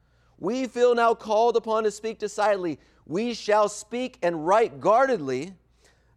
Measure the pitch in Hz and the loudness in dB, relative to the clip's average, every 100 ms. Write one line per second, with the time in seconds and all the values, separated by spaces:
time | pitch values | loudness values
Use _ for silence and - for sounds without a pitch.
0 | _ _ _ - 175 254 254 240 247 233 | _ _ _ -8 -4 -4 -4 2 2 4
1 | 233 226 214 214 233 226 220 220 220 - | 2 2 0 2 2 0 0 -2 -2 -4
2 | 220 220 208 220 214 196 175 139 _ _ | -8 -8 -8 -2 0 0 -4 -8 _ _
3 | - 165 240 220 - 208 208 - - 240 | -8 -4 -4 -4 0 2 2 -2 -10 -8
4 | 254 - 175 170 156 208 226 139 156 220 | -8 -4 -4 -2 2 2 2 0 2 4
5 | 269 220 135 127 170 190 _ _ _ _ | 4 0 -2 -6 -8 -16 _ _ _ _
6 | _ | _